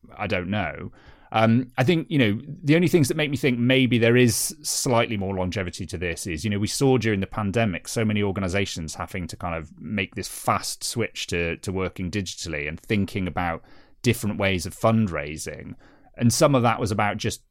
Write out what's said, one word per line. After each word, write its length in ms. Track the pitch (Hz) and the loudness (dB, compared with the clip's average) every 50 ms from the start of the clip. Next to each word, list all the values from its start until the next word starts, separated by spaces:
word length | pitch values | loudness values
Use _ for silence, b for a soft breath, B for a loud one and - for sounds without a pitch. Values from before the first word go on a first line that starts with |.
| - - - | -20 -20 -10
I 100 | - 104 | -8 -4
don't 220 | 95 101 92 90 85 | -2 -2 -2 -2 -2
know. 440 | 101 107 95 76 69 82 85 - b b b b b b b b - | -2 -2 -2 -4 -6 -8 -12 -14 b b b b b b b b 0
Um, 380 | 110 113 113 113 123 131 - _ | 4 4 6 6 4 2 0 _
I 60 | - 131 | 0 2
think, 240 | 120 180 165 156 - | 4 4 2 0 0
you 80 | 165 | 2
know, 220 | 143 123 104 101 110 - 156 147 - - | 2 4 4 2 -2 -6 -12 -16 -6 2
the 140 | 143 151 | 4 4
only 100 | 170 180 | 4 4
things 220 | 151 - 175 143 123 | 4 6 4 4 4
that 80 | 156 | 2
make 120 | 156 151 143 | -2 -2 -2
me 60 | 147 | -2
think 240 | 135 - 139 123 120 | 0 0 0 2 2
maybe 380 | 120 123 131 131 131 117 123 | 4 4 6 6 6 4 4
there 180 | 117 113 117 117 | 4 6 6 6
is 400 | 123 127 120 98 - - - - - 151 | 6 6 6 4 0 -2 -4 -6 -8 -8
slightly 540 | - - - - 139 123 113 - - 113 | -6 -4 -2 0 2 2 2 2 0 -2
more 180 | 101 95 95 98 | -4 -4 -4 -2
longevity 500 | 92 92 92 85 110 92 87 - - 98 | -2 -2 -2 -2 -4 -4 -6 -6 -10 -10
to 120 | 82 - | -10 -8
this 280 | 85 90 87 82 - - | -6 -4 -6 -6 -6 -6
is, 200 | 95 82 - - | -6 -6 -4 -2
you 40 | 110 | -2
know, 80 | 104 | -2
we 100 | 101 107 | 0 -2
saw 300 | - - - 139 135 131 | -2 0 2 4 4 4
during 220 | 127 110 113 107 98 | 4 2 0 0 0
the 80 | 95 | -2
pandemic 580 | - - - 107 98 92 120 113 107 85 82 - | -4 -4 -4 -4 -2 0 0 0 0 -2 -4 -8
so 200 | - - 120 113 | -6 -4 -2 0
many 180 | 107 107 104 104 | 0 2 2 0
organizations 720 | 101 92 101 98 87 87 101 101 - - 92 80 76 - | 0 -2 -2 -4 -2 0 -2 -2 -2 -4 -8 -8 -10 -8
having 320 | - 87 - - 95 87 | -10 -10 -8 -6 -8 -8
to 80 | 80 - | -8 -10
kind 200 | - - 87 82 | -8 -6 -6 -6
of 220 | 82 78 71 - | -6 -8 -12 -16
make 380 | - - - 107 98 98 - - | -16 -10 -6 -4 -4 -4 -4 -6
this 140 | 101 90 - | -10 -8 -8
fast 560 | - - - - 110 95 - - - - - | -10 -6 0 0 0 0 -2 -6 -10 -8 -8
switch 420 | - - 120 110 - - - - | -6 -4 -4 -4 -4 -4 -10 -8
to, 300 | - 92 87 85 82 82 | -4 -2 -2 -2 -2 -4
to 160 | - - 101 90 | -4 -6 -6 -4
working 360 | 92 92 90 - - 95 87 | -2 -4 -4 -4 -6 -6 -4
digitally 580 | - 104 95 - - - - 87 80 73 73 76 | -4 -4 -6 -6 -8 -10 -8 -6 -6 -6 -6 -6
and 100 | 80 80 | -8 -10
thinking 480 | - - 113 104 98 - - 104 92 | -4 -2 0 0 0 -2 -2 -4 -4
about 340 | 90 71 90 87 85 82 - b b b b b b b b - | -4 -4 -4 -2 -2 -4 -6 b b b b b b b b 0
different 360 | 120 113 - - 104 104 - | 0 0 2 0 -4 -2 0
ways 260 | 101 98 95 90 80 | 0 0 0 0 -2
of 80 | 92 82 | -6 -8
fundraising. 1000 | - - 113 113 113 110 95 82 76 71 76 78 78 - 82 73 - - - - b b b b b b b b | 0 2 4 4 4 2 0 -2 -6 -6 -6 -10 -10 -10 -10 -10 -12 -14 -16 -16 b b b b b b b b
And 180 | - 120 117 - | 2 2 2 4
some 220 | - 165 147 143 | 6 4 6 6
of 80 | 127 117 | 4 4
that 160 | 120 110 - | 2 2 2
was 120 | 127 98 | -2 -2
about 260 | 107 101 107 104 104 | 0 0 0 0 -2
just 240 | 107 - 110 - - _ _ | -2 -4 -6 -6 -6 _ _